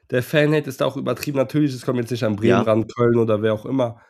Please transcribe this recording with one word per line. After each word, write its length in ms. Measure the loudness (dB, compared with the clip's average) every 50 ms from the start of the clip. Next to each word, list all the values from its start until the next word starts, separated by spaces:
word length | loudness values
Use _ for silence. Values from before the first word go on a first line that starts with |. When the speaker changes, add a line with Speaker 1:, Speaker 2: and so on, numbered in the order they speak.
| _ _
Speaker 1:
der 140 | -4 -4 -2
Fan-Hate 440 | 2 2 2 4 4 2 0 -2
ist 140 | -4 -4 -2
da 40 | -2
auch 120 | -2 -2
übertrieben. 400 | -4 -4 -4 -4 -4 -6 -4 -2
Natürlich, 380 | -2 -2 0 2 0 0 0 -2
es 100 | -4 -4
kommt 140 | -4 -2 -2
jetzt 100 | -2 -4
nicht 140 | -4 -2 -2
an 120 | -2 -2
Bremen 140 | 2 2 4
Speaker 2:
Ja. 120 | 4 4
Speaker 1:
ran, 260 | 4 2 2 0 0
Köln 300 | -4 -2 0 2 4 4
oder 260 | 2 2 2 0 0 0
wer 100 | 0 -2
auch 140 | -2 -4
immer. 340 | -4 -2 -2 -2 -2 -4 -12 _